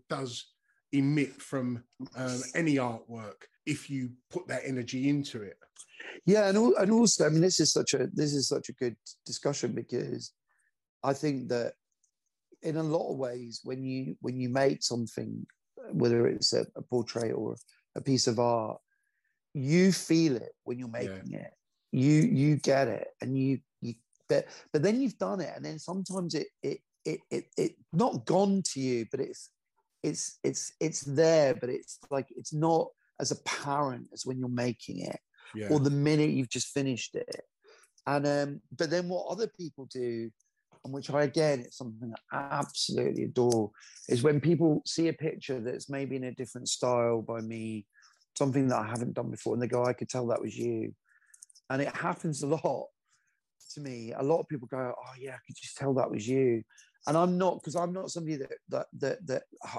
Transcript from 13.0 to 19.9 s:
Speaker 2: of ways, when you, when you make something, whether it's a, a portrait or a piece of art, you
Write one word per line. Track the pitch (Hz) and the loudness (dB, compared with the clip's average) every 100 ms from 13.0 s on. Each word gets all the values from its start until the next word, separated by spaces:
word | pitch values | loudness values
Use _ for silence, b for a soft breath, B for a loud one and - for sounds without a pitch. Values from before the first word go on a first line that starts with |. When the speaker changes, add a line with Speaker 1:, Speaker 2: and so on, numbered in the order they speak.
| - | 0
Speaker 2:
of | 139 | -4
ways, | 131 123 120 113 | -4 -6 -10 -12
when | 127 131 | -10 -8
you, | 131 131 139 - | -4 -6 -6 -8
when | - 127 | -6 -4
you | 123 | -2
make | 127 139 - | 2 2 2
something, | - 120 113 - 110 110 - _ _ - 247 | -2 -2 -4 -4 -8 -8 -12 _ _ -18 -6
whether | - 120 117 117 | 0 4 4 4
it's | - - | 2 2
a, | 120 120 - | 2 -2 -6
a | |
portrait | - 123 113 117 113 | -4 -2 -2 -2 -2
or | 127 110 117 - b b - | -2 -4 -6 -12 b b -8
a | |
piece | 131 131 127 | 0 2 2
of | 113 | 2
art, | 120 117 110 - _ _ _ _ _ _ _ | 2 2 0 -6 _ _ _ _ _ _ _
you | 147 131 170 190 | -6 2 6 6